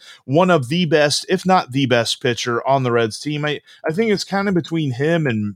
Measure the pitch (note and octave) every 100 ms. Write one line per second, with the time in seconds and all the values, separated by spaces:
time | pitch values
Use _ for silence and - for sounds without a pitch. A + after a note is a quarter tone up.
0 | - - - C#3+ F#3 E3 A#2+ E3+ E3+ D#3
1 | D3 - - F#3 F3+ F#3 - B2+ C3 A#2+
2 | A2+ - B2+ A#2 B2 A#2 - C#3 B2+ A#2
3 | A2+ - D3+ D3 D3 D3 - - D#3 D#3+
4 | A3+ F#3+ - G3 G3+ F3 - E3 D3 A#2+
5 | D3 E3+ D3 A2 G#2